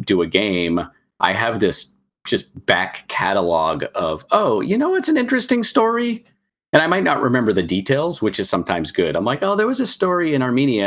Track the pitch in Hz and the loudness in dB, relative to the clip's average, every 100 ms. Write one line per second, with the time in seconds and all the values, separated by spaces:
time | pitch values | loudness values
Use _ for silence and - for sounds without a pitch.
0 | - 95 82 92 104 90 85 85 85 - | -2 0 2 0 0 0 0 -2 -4 -12
1 | _ - 90 95 98 95 98 - - _ | _ -4 -2 0 -2 0 0 0 -6 _
2 | _ _ - 98 - - - 90 92 - | _ _ -4 -4 -4 -6 0 0 0 -6
3 | - - 92 98 87 82 80 76 - - | -10 -4 0 0 2 2 0 -2 -6 -4
4 | 82 78 - 208 185 107 - 214 311 370 | -4 -4 0 0 2 0 0 0 0 0
5 | - 302 247 254 240 240 214 254 226 233 | 0 0 2 -2 0 0 0 0 2 0
6 | 240 233 - _ _ _ _ 151 165 185 | -2 -6 -10 _ _ _ _ 2 2 2
7 | 170 143 127 123 110 95 85 92 95 139 | 0 0 2 2 2 0 0 -2 0 -2
8 | 170 170 107 - 95 92 85 90 80 - | -2 -2 -2 -2 -2 -2 -2 -2 -2 0
9 | 85 85 110 143 196 202 214 262 240 - | 0 0 -2 -2 -2 0 0 -2 -4 -2
10 | 185 180 165 139 127 123 139 110 | 0 0 0 0 0 2 2 2